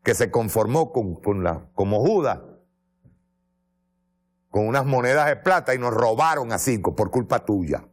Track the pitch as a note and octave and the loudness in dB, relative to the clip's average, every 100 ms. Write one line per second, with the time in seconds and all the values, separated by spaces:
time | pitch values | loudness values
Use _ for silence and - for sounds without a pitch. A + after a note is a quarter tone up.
0 | - A2+ A#2+ A#2+ A2 A2+ G#2+ C#3+ D#3+ B2+ | -2 0 0 0 0 0 0 0 0 -2
1 | G2+ E2+ - G2+ F2+ D#2+ - - G2 G#2 | -4 -4 -2 0 -2 -4 -6 -4 0 2
2 | C#3+ G#3+ C#3 G#2 - - _ _ _ _ | 2 2 0 -2 -8 -20 _ _ _ _
3 | _ _ _ _ _ _ _ _ _ _ | _ _ _ _ _ _ _ _ _ _
4 | _ _ _ _ _ G#2 G#2+ C3+ C3+ C3 | _ _ _ _ _ -2 0 0 0 2
5 | B2 C#3+ D3 C3+ - F3+ C3+ B2+ B2 A2 | 2 2 2 0 2 2 2 -2 0 2
6 | A#2 A2+ D#3+ D3+ A#2+ G2+ - A#2 F2+ D#2 | 2 2 2 0 -2 -4 -2 -2 -2 -2
7 | G#2+ B2+ A2 B2 - G#2 E2 C#2 - | -2 -2 -2 -2 0 -2 -2 -6 -8